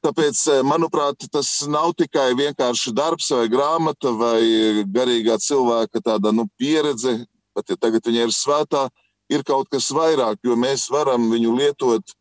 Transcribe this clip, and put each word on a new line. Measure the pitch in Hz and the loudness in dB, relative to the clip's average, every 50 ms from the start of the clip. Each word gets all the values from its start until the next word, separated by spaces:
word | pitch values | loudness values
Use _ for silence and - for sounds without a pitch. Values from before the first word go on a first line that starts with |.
| - | -2
Tāpēc, | 156 - 165 156 147 131 - - 156 143 | -2 0 2 0 0 0 0 0 2 2
eh, | 135 131 | 2 2
manuprāt, | 139 147 165 165 160 - 156 147 143 143 _ 135 - | 2 0 0 0 0 0 -2 -2 -2 -4 _ -12 -6
tas | - 147 139 - - - 143 | -4 -4 -4 -4 -6 -6 -4
nav | 147 147 151 160 170 175 | -2 -2 0 0 -2 0
tikai | - 165 143 - 151 135 127 123 | -2 -4 -2 0 0 2 2 2
vienkārši | 127 143 147 139 - 135 123 120 - - 127 110 | 0 0 -2 -2 -2 -2 -2 -2 -2 -4 -4 -2
darbs | 120 147 165 160 - - - 147 | -2 -2 -2 -2 -4 -2 -2 0
vai | 123 117 110 | 0 0 2
grāmata | 117 131 143 151 160 170 160 156 143 _ - 131 117 | 2 0 2 0 0 0 0 -2 -2 _ -2 -2 0
vai | 107 117 117 117 113 113 113 113 110 113 110 107 107 104 | 0 0 2 2 4 4 4 4 4 2 2 2 0 -2
garīgā | 98 98 120 127 127 120 117 107 113 113 104 | 0 0 0 0 2 0 0 2 0 0 0
cilvēka | - - 147 139 127 120 117 113 113 - - 113 | 0 0 0 2 2 2 2 0 0 -2 -4 -4
tāda, | - 117 110 104 98 107 | -2 0 0 2 2 2
nu, | 107 113 113 101 _ _ | 2 2 0 -2 _ _
pieredze, | 123 143 156 156 147 147 139 113 120 131 120 117 120 _ _ _ _ _ _ | -2 0 0 0 0 0 -2 -2 -2 -2 -2 -4 -6 _ _ _ _ _ _
pat | 101 - - | -10 -6 -6
ja | 95 | -4
tagad | - - 113 113 113 - | -2 0 0 0 0 0
viņa | 117 117 117 117 | 0 0 0 0
ir | 113 | 0
svētā, | 110 - - 139 147 147 151 - - 143 135 127 _ _ _ _ _ _ _ _ | -2 -2 0 0 0 0 0 0 0 -2 -2 -2 _ _ _ _ _ _ _ _
ir | - 143 135 | -4 -4 0
kaut | - 143 135 131 _ | 0 -2 -2 -2 _
kas | 143 131 - - | -4 -4 -4 -2
vairāk, | 135 151 160 160 160 139 123 110 104 - - | -2 0 2 2 2 2 0 -2 -2 -2 -2
jo | 123 120 | 0 0
mēs | 117 123 131 139 131 - - | 2 0 0 -2 -2 -2 -2
varam | 131 147 151 139 127 120 117 110 | -2 0 0 2 2 2 2 2
viņu | 113 117 117 113 117 | 2 2 2 2 2
lietot | 127 143 143 143 - 139 123 113 110 - - - _ | 2 0 0 0 0 0 0 0 0 -2 -8 -20 _